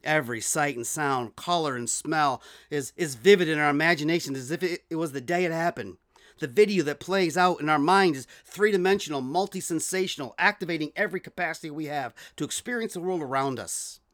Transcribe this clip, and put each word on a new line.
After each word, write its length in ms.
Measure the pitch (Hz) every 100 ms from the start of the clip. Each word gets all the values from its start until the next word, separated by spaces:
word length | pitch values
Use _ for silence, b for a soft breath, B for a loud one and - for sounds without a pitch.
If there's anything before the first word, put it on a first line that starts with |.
Every 380 | - 156 120 117
sight 340 | - 156 143 120
and 100 | 117
sound, 520 | - 143 131 123 -
color 400 | - 175 156 123
and 120 | 117
smell 520 | - 147 156 147 123 B B B
is, 220 | 147 131 -
is 180 | 165 123
vivid 320 | 180 202 160
in 100 | 151
our 120 | 151
imagination 680 | 143 160 165 151 170 143 135
as 160 | 127
if 100 | 165
it, 220 | 180 170 _
it 60 | 160
was 180 | 165
the 80 | 135
day 240 | 123 175 180
it 60 |
happened. 460 | 165 170 143 101 90 _ b b _
The 80 | 147
video 360 | 123 208 196
that 160 | 151 147
plays 380 | - 196 175 160
out 240 | 180 170
in 80 | 151
our 100 | 156
mind 360 | 147 190 190 135
is 120 | - B -
three-dimensional, 760 | 175 214 196 185 202 143 143
multi-sensational, 1120 | 127 170 196 185 - 160 - 185 196 - 127 -
activating 540 | 185 202 170 165 147 -
every 240 | 208 185
capacity 500 | - - 170 160 160
we 160 | 147 156
have 280 | 147 123 - B -
to 80 |
experience 500 | 147 - - 240 220
the 80 | 180
world 200 | 175 185
around 380 | 135 135 135 120
us. 420 | 95 - - - _